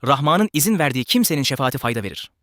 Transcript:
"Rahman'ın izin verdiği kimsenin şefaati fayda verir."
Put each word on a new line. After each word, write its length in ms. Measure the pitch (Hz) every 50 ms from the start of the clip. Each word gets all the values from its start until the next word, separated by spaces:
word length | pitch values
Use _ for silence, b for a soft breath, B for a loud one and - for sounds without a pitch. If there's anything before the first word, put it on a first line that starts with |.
| -
"Rahman'ın 420 | 123 139 135 147 151 165 185 214 214 -
izin 260 | - 143 208 220 175
verdiği 260 | 156 143 127 131 123
kimsenin 380 | - - 247 233 - 165 143 131
şefaati 360 | - 135 123 135 127 - 135
fayda 240 | - 120 120 113 98
verir." 280 | 95 87 - - - _ _